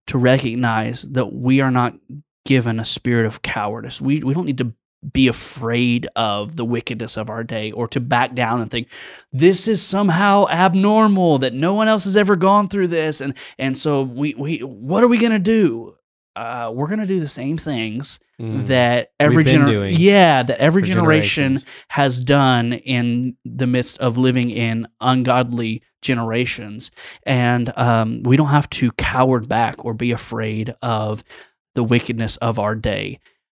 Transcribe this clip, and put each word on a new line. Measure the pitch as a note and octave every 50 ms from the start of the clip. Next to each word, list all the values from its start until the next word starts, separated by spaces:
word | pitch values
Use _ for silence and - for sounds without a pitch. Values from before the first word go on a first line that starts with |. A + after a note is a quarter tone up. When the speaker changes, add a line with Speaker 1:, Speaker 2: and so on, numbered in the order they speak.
| _ -
Speaker 1:
to | - C3
recognize | B2 B2 C3+ C3+ C#3 A#2 A2+ B2 B2 A#2 A2 A2 G#2+ A#2 A#2+ - -
that | C3 C3+ C3 A2+ G2 -
we | - B2 B2+ C3 C3+
are | C3+ C3
not | B2+ B2+ A#2+ A#2 - - _ - C#3 D3 - _ _ _ -
given | - C3+ B2+ A#2 A#2 A2+ A2+
a | A2
spirit | - - - - B2 A#2+ A#2 A2+
of | A2 A2 -
cowardice. | - - - A2+ G#2 G#2 A2 A#2 A2+ B2 - -
We, | - C3+ C#3+ D#3
we | - C3 C#3
don't | F3+ F3
need | D3 C3 C3
to | B2+ A#2 - _ _ _ _ _ - C#3 -
be | C3+ C3 B2
afraid | A2+ - - - - C3 A#2 A2+ A#2 A#2 B2 A#2+ A#2+ A#2+ - - -
of | - A2+ G#2+ G2+ G#2 G#2 - - B2
the | A#2
wickedness | A#2 A#2+ A#2 - - A#2+ G#2+ A2+ G#2+ - A2+
of | A2 A#2+
our | A2 A2+ A#2
day | A2+ A#2 A2 G#2+ A2
or | G#2 A#2 A#2 A2+
to | - C3
back | A#2+ B2+ C3+ A#2+ B2+ B2 B2+
down | B2+ A#2+ A2+ A#2 B2
and | A2+ -
think, | - - - - - - - - - - - _
"This | - B2+ D#3+ F#3 F#3+ F3+ - A3
is | G#3+ D#3+
somehow | - - F#3+ G3 G#3 F#3 D#3+ F3+ G3+ G3+ G3 G3+ G3 -
abnormal | - E3+ F#3 F#3+ E3+ F#3+ F#3+ G#3 G#3+ A3 A3 G#3 G3 F#3+ F3+ E3 D3 C3
that | C3 B2+ A#2
no | C3 D#3 F3+ G3
one | G#3+ A3 A3
else | A3 G3+ F#3+
has | G3 F#3+ G#3+
ever | G#3 F#3+ G3+
gone | E3 F#3 F#3+ G3+ G#3 G3+ F#3
through | G3 G3+ F#3 E3+
this." | E3+ D#3+ D#3 D#3 D3 -
And, | C3+ C#3 C3+ - - - - -
and | C3 C3+ C3 -
so | - D#3 C#3+ C#3 C3+
we, | B2+ A#2+ C3 D3 D3+ G#2+
we, | A#2 C#3 D#3 E3 A2
what | - C#3 A#2+ G2+ A#2+ C#3 F#3 G#3 B3
are | A#3+
we | B3 G#3+
gonna | A#3 A#3 A3 G#3
do? | F3 G#3+ A3+ A3 G3 C#3 A2+ A#2 - - - _ _ _ _ _ _ _ -
Uh, | - A2+ A#2 B2 A#2+ A#2 A2+ A2+
we're | B2+ D3 D#3
gonna | G#3 A3 G#3+ F#3
do | F#3+ F#3
the | D#3 C#3
same | - - B2+ C#3 E3 D#3+
things | - D#3 C#3+ A2+ A2+ A2 G#2+ B2 C#3+ - - - _ _ _ -
Speaker 2:
Mm. | A#2 A2+ A2 C3+ A#2+
Speaker 1:
that | C3 C3 B2+ B2 A#2+ A#2+ B2 - - _ -
Speaker 2:
We've | D3 D3+
Speaker 1:
every | - D#3+ D#3
Speaker 2:
been | C3+ - -
Speaker 1:
gener-, | C#3+ -
Speaker 2:
doing | A2 G#2 G2 G2 E3+ D#3+
Speaker 1:
yeah, | F3 G3+ G3+ G3+ F3+ E3 C#3+ C3
that | A#2+ B2 B2+ -
every | C3 D#3 D#3+ G3
Speaker 2:
for | F3 F#3
Speaker 1:
generation | F#3 F3+ E3+ D#3 D#3 D#3 - - - D#3 C#3 C3 C3+ C3
Speaker 2:
generations. | - - - - - -
Speaker 1:
has | - D3+ C#3 C3+ B2 B2+
done | B2 C3+ C#3+ C#3+ C3+ C3+ B2 A#2+ A#2 A#2 A#2+
in | A#2 - C3 C3 B2 A#2+ A#2+ A#2 B2 B2+ B2+ A#2+ _ -
the | A#2+ A#2 B2+ C3 B2
midst | B2 B2+ B2 - - -
of | C3+ B2 A#2 B2+
living | B2+ B2+ B2 B2+ A#2+ A#2+
in | G#2 A2+ A#2 A2+ A2+ A2+ A2+ - _ -
ungodly | A#2+ B2+ B2+ B2+ B2 B2+ B2 B2+ B2+ A#2+ A#2+ A#2 A#2 A2 A2 A2+ - _ _ _
generations. | - - C3 A#2 A#2 A2 A2+ B2 B2+ B2 - A#2+ A2 G#2 G#2 A#2 - - - - - - - - - -
And, | C3+ B2 B2 A#2+ B2 A#2+ A#2+ A#2+ - -
um, | B2 A#2+ A#2 A2+ A2 A2 A#2+ A#2 G#2+
we | A#2+ C3
don't | C#3 D3+ C#3
have | C#3+ D3 C#3+ -
to | - - B2+ A#2+ -
coward | - - - - B2+ B2+ C3 B2+ A#2+ A2 A#2+
back | G#2 A2+ A2+ A2 A2+ - -
or | A#2 A2+
be | G#2+ A#2+ A#2+
afraid | A#2 A2 - - A#2 A2+ A2 A2 A2 A2 A2 A#2+ A2+ -
of | A#2+ A#2+ A2+ G#2+ G#2+ G#2+ G#2+ G#2+ - _ - - - _ _ _ _ _ -
the | B2+ A#2
wickedness | A2+ A#2+ A#2+ - - A#2 A2+ A2+ G#2 - -
of | A#2 A#2 A2+ A#2
our | G2+ G#2+ A2
day, | A2 - A2 G2+ G2+ G2+ G2 - - _ _ _ _ _ _